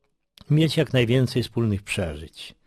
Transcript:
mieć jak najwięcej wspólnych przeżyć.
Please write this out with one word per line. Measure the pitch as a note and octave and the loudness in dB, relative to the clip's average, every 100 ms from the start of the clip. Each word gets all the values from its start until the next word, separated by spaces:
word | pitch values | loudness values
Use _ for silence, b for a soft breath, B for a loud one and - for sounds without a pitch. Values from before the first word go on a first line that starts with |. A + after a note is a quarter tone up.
| _ _ _ _ - | _ _ _ _ 0
mieć | D3+ D#3 D#3+ | 2 2 2
jak | C#3+ | 0
najwięcej | C3 A#2 B2+ B2 B2+ | 2 2 2 2 0
wspólnych | A2+ - A2+ G2+ | -4 -2 0 -2
przeżyć. | - - E2+ D2 D#2+ - - - | -4 -6 -6 -8 -14 -18 -20 -20